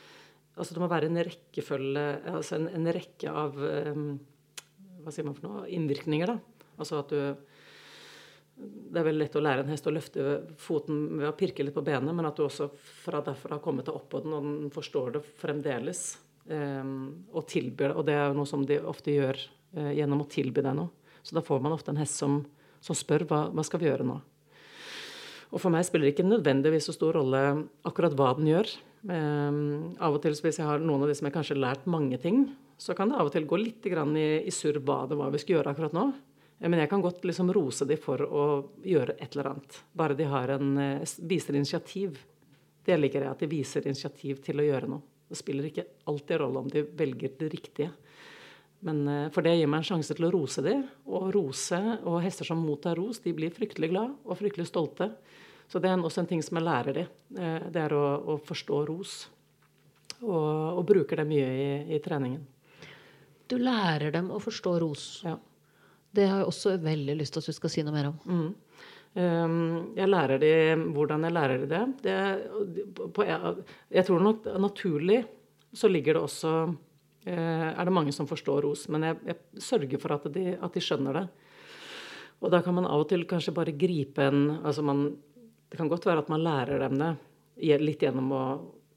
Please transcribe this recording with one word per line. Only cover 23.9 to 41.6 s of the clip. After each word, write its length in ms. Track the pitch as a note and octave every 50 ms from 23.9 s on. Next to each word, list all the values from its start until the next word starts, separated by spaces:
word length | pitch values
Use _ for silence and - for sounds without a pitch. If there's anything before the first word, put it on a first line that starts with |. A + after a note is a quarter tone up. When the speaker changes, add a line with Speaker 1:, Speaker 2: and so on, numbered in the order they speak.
| C3 C3 B2+
Speaker 1:
nå?» 160 | B2 B2+ - - _ _ _ _ _ - - - - - - - - - - - - - - - - - - - -
Og 80 | - E3+
for 100 | - F#3
meg 140 | E3 E3 F3+
spiller 240 | F3 - E3 D3 C#3
det 60 | C#3+
ikke 120 | - F3 F#3+
nødvendigvis 580 | A3 A3+ D#3+ D3 C3+ C3+ C3+ D#3 D#3+ D#3 D3 -
så 60 | D#3+
stor 160 | - D#3+ D#3+ E3
rolle 280 | E3 C#3 C3 C3 C3+ C#3 C#3+ C#3+ D3+ D3+ - - _ -
akkurat 300 | E3 - - E3 E3+ D3
hva 160 | C3+ C#3 B2+ C3
den 120 | C#3 D#3 D3+
gjør. 200 | D#3 F3 G#3+ - - - - - - _ - G3+
Ehm, 840 | F3+ E3 D3+ D3 D3 D3 D3 C#3+ D3 D3 D3 D3 D3 D3 D#3+ E3 F3 -
av 140 | - D#3+ C#3+
og 60 | D3
til, 120 | - D#3+ D3+
så 120 | D3 -
hvis 120 | E3 D3 -
jeg 80 | D#3+
har 120 | D3+ D3 D3
noen 220 | D#3+ E3 D3 C3+ C#3
av 60 | D3
de 40 | C#3+
som 120 | - D#3 C#3
jeg 60 | C#3
kanskje 200 | E3+ D3 - D3
har 80 | C#3 C3+
lært 200 | B2 C#3 C3 -
mange 320 | F#3 E3+ D#3+ D3 C3+ B2+ B2+
ting, 260 | - E3+ G#3 C4+ C#4 C4+ - - - - _ -
så 160 | - - F3+
kan 140 | - G3 A3
det 80 | D4 B3+
av 100 | E3 D3
og 40 | -
til 100 | E3 D#3
gå 120 | D3 - G3
litt 240 | A3 - - - -
grann 300 | G3+ F3+ D#3+ D3 C#3+ D3+
i, 260 | D#3 D#3 D3+ D#3 D#3 -
i 40 | F3+
surr 300 | F3 - - D3+ D3 D3+
hva 220 | B2+ C3+ C#3 C3 C3+ C#3
det 100 | D#3 D3
var 120 | C#3+ C#3
vi 80 | C#3 C#3+
skulle 220 | - - F3+ D#3
gjøre 140 | C#3 C#3 C#3
akkurat 200 | D#3 D#3+ D3 D#3
nå. 120 | E3+ A3+ C#4+ C4 - - _ _ _ _ _ _ -
Eh, 80 | - E3+
men 120 | F3 E3
jeg 80 | D3+ D3
kan 120 | G3+ G3+ E3+
godt 180 | F3+ F3+ - - F3+
liksom 240 | E3+ F3+ F3+ F3+
rose 340 | F#3 G#3 D#3 B2+ A#2+ - D#3+
de 120 | C3 D3+ D3+
for 240 | - - C3+ B2+ C#3+
å 200 | C#3+ - D3 C#3+ D3 D3 C#3 C#3 - - -
gjøre 360 | - F#3+ F3+ D3 B2 - - -
et 140 | - - -
eller 140 | C#3+ C#3 C3+
annet. 260 | C#3 C#3+ - - - - - _ -
Bare 220 | - D#3+ D3+ C#3+
de 80 | C3+ D#3+
har 300 | C#3+ C#3 C3+ B2+ B2+ C#3
en, 160 | C#3 C#3+ C#3 C#3 C#3
eh, 240 | C#3 C#3 C#3 C#3+ D#3+
s-, 160 | - - -
viser 340 | F3 E3 F#3+ E3 - - C#3+
initiativ. 640 | C#3+